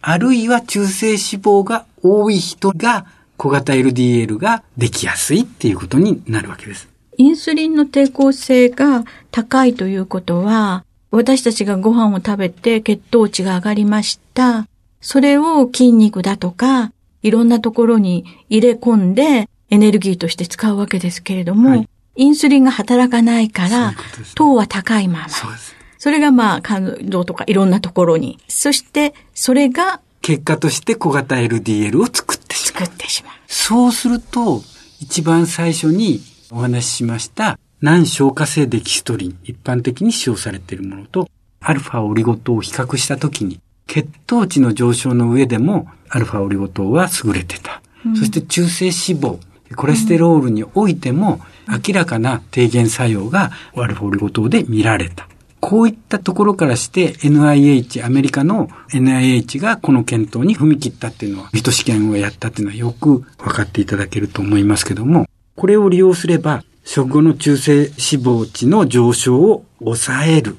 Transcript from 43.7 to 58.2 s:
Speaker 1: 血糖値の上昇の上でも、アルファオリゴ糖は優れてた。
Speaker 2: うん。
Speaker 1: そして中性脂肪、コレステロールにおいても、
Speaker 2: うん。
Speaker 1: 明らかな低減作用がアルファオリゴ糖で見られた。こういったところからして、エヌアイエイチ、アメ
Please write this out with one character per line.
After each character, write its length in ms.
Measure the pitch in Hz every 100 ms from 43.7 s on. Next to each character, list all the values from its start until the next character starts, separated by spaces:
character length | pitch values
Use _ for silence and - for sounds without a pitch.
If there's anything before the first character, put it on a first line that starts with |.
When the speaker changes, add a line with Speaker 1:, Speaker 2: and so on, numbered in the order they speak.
| _ -
Speaker 1:
血 220 | 156 151 - -
糖 200 | 240 180
値 140 | 147
の 140 | 123
上 180 | 107 120
昇 220 | 120 131
の 160 | 120 117
上 160 | 123 131
で 120 | 113
も、 300 | 147 - - - _
ア 100 | -
ル 60 |
フ 120 | 113 104
ァ 60 |
オ 60 | 98
リ 80 | 98
ゴ 120 | 98
糖 220 | 95 98
は 180 | 143 180 -
優 80 | 117
れ 100 | 92
て 180 | 87 -
た。 200 | - - _ _
Speaker 2:
う 60 | 226
ん。 60 | 220
Speaker 1:
そ 80 |
し 60 | 214
て 120 | 160
中 260 | - - 175
性 180 | 170 185
脂 80 | 175 - 160
肪、 180 | 131 85 - _ _ 120
コ 100 | 135
レ 80 |
ス 120 | 151 -
テ 120 | 170
ロ 180 | 170 160
ー 60 |
ル 80 | 127
に 140 | 107 104
お 140 | 196 208
い 80 | 143
て 160 | 131
も、 280 | 143 202 - - - -
Speaker 2:
う 40 |
ん。 100 | 127 -
Speaker 1:
明 60 |
ら 140 | 190 160
か 120 | 117
な 220 | 120 120 -
低 160 | - 120
減 200 | 120 113
作 220 | - 120
用 180 | 107 104
が 220 | 185 185 - - -
ア 100 | 113
ル 80 |
フ 100 | 95
ァ 20 | 101
オ 40 |
リ 80 | 101
ゴ 120 | 101
糖 180 | - 110
で 160 | 208
見 180 | 135 107
ら 140 | 107 107
れ 140 | 87
た。 180 | - - _ _ _
こ 220 | - 214
う 60 | 226
い 40 |
っ 20 |
た 240 | 220 _ 202
と 140 | 190
こ 120 | 180
ろ 100 | 208
か 100 | 185
ら 120 | 151 120
し 120 | -
て、 280 | 190 170 -
エ 60 | 147
ヌ 180 | 147 147
ア 80 |
イ 140 | 143 143
エ 60 |
イ 100 | 135
チ、 180 | 123 127
ア 60 | 117
メ 140 | 135